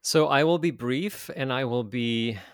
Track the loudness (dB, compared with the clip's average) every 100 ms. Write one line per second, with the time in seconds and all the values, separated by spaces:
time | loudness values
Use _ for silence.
0 | 2 4 4 4 4 2 0 -2 -4 -2
1 | -4 -8 -12 -6 -4 -2 -2 -2 -2 -4
2 | -2 0 -2 -4 -12